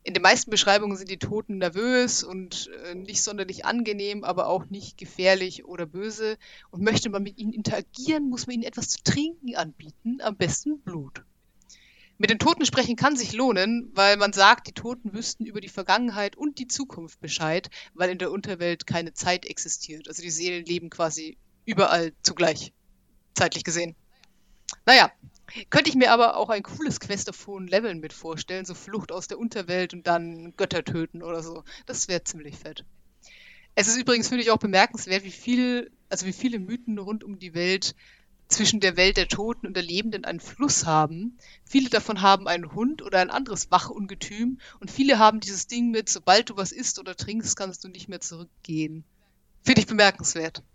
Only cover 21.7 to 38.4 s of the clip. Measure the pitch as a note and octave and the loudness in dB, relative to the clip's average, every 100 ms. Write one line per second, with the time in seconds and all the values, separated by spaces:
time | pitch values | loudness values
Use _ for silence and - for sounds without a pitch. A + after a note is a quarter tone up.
21.7 | F#3 F#3+ F3 E3 _ - F3+ E3 D#3 - | 2 4 4 0 _ -4 2 2 0 -8
22.7 | _ _ _ _ _ _ - F3 E3 F3+ | _ _ _ _ _ _ 0 0 0 -4
23.7 | E3 E3 E3 _ _ _ _ _ _ - | -4 -6 -10 _ _ _ _ _ _ -16
24.7 | - - B3+ F#3 _ - _ - A#3 - | -2 8 10 10 _ -20 _ -20 -18 2
25.7 | C#4+ D#4 C4+ B3 A#3 A#3+ - - G#3+ - | 2 4 4 6 8 6 4 -2 -2 -4
26.7 | - D#4 - - G3+ - - - G3 F3+ | -6 -6 -6 -6 -6 -6 -12 -14 -12 0
27.7 | F#3+ A3+ E3 D#3 - E3 D#3 - F#3 F#3 | 0 0 -8 -12 -14 -12 -10 -10 -10 -10
28.7 | E3+ - G#3 D#3+ F3 - G3+ A3+ A3 F3 | -16 -12 -12 -8 -10 -10 -8 -8 -8 -4
29.7 | F#3 F3+ F3+ F3 E3+ E3+ E3 E3+ - F#3+ | -4 -4 -4 0 0 -2 -12 -16 -4 -2
30.7 | F3 - E3 D#3+ E3+ E3+ E3 E3 E3 - | -2 -4 -6 -6 -8 -10 -10 -10 -16 -18
31.7 | - - - - F3 - E3 D3 C#3 D#3 | -20 -12 -8 -4 -4 -6 -14 -16 -16 -16
32.7 | - - - _ _ - - - - _ | -16 -20 -20 _ _ -20 -20 -20 -20 _
33.7 | - G#3 B3 B3+ A#3+ A3 B3 A3+ A3 G#3 | 0 2 0 2 2 2 0 2 2 4
34.7 | F#3+ A3+ A3+ - C#4 G3 - - B3 B3 | 4 4 2 -4 -4 -4 -10 -2 2 2
35.7 | B3 A#3 _ _ F#3+ F#3+ F#3 C4 A#3 F#3 | 0 -6 _ _ -6 -6 -2 -2 -2 -6
36.7 | A#3+ A#3+ G#3 G3 G#3+ - G3 F3+ E3 F3+ | -8 -6 -6 -6 -8 -10 -14 -8 -2 0
37.7 | F#3+ - - - _ _ _ | 0 -2 -8 -20 _ _ _